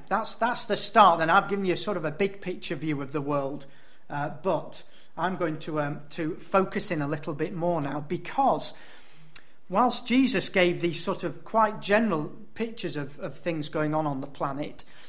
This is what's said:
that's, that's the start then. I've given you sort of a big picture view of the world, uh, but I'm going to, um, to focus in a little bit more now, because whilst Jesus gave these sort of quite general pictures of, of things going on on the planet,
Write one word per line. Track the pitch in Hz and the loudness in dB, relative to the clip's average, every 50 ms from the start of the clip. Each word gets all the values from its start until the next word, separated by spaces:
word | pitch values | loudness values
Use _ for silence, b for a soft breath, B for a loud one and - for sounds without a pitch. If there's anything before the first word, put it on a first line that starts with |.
| - | -2
that's, | - 185 220 214 - - | 0 0 0 0 -2 -2
that's | - 226 247 240 - - | 0 0 0 0 0 0
the | - 202 | 0 0
start | - - - - 226 202 180 170 165 | 0 0 6 8 10 10 10 8 6
then. | 160 165 | 6 6
I've | 175 196 190 - | 6 6 4 4
given | 202 196 190 | 0 0 0
you | 180 160 | 0 0
sort | - - 208 190 | 0 0 -2 -2
of | 170 156 | -2 -2
a | 151 | -2
big | 147 - 202 196 - - | 0 0 0 -2 -2 -4
picture | - 185 185 - - - 165 | -6 -6 -6 -6 -6 -4 -4
view | 135 156 156 147 139 | -2 -2 -2 -2 -2
of | 139 131 | -4 -4
the | 147 147 | -4 -4
world, | 139 147 147 143 139 135 147 - - b b b b b b b b - | -2 0 0 0 -2 -2 -4 -8 -8 b b b b b b b b -6
uh, | 147 143 143 - 143 - | -4 -4 -4 -4 -6 -2
but | - 190 160 147 - - - - b b b b b b - | 0 0 2 0 0 -4 -10 -10 b b b b b b -4
I'm | 165 165 185 190 | -2 -2 0 0
going | 156 175 156 156 147 | 0 -2 -2 -2 -4
to, | - 170 151 151 | -4 -2 -2 0
um, | 147 143 147 147 - - | 0 -2 -4 -6 -8 -8
to | - 175 160 156 190 | -6 -4 -4 -4 -4
focus | - - - - 196 190 190 - 196 - - | -6 -2 2 4 4 4 2 0 -4 -2 -2
in | 175 151 | -2 -2
a | 143 143 | 0 -2
little | 156 147 - 175 147 | -2 -4 -4 -4 -4
bit | 139 156 196 | -4 -4 -4
more | 202 160 170 175 170 156 | -2 -2 0 0 0 0
now, | 139 139 151 147 | 0 -2 -4 -4
because | 147 - 180 170 - - - 269 269 233 160 139 - - B B B B B B B B B B B B B B B B B B - - | -4 -4 -4 -4 -6 -2 0 2 4 4 4 2 0 -4 B B B B B B B B B B B B B B B B B B -8 0
whilst | 175 208 247 240 233 - - | 2 4 4 4 2 0 0
Jesus | - 240 262 269 214 - 185 - - | 4 6 6 6 6 4 2 0 2
gave | - 190 180 180 160 143 | 4 4 4 4 4 2
these | 165 175 151 - | 0 0 0 0
sort | - 202 180 - 180 | -2 -2 -2 -2 -2
of | 160 - - - | -4 -4 -6 -6
quite | - - 220 220 208 208 156 | 0 4 4 4 4 2 -2
general | - 180 202 226 233 208 170 151 156 - - - - - - | 2 4 4 4 4 4 2 0 0 -4 -6 -8 -10 -8 -6
pictures | - 226 226 220 - 190 160 135 | -4 -4 -4 -4 -4 -4 -4 -4
of, | 147 139 - - 135 | -4 -4 -6 -6 -6
of | 180 143 - | -6 -6 -6
things | - - 175 165 156 147 - | -4 -4 -2 -2 -2 -2 -2
going | - 156 151 151 | -2 0 0 2
on | 156 156 156 | 2 2 0
on | 147 139 131 | 0 -2 -2
the | 143 143 | -6 -6
planet, | - - 160 139 135 143 98 - - - B B B B B | -4 -4 -4 -2 -2 -4 -6 -8 -8 -10 B B B B B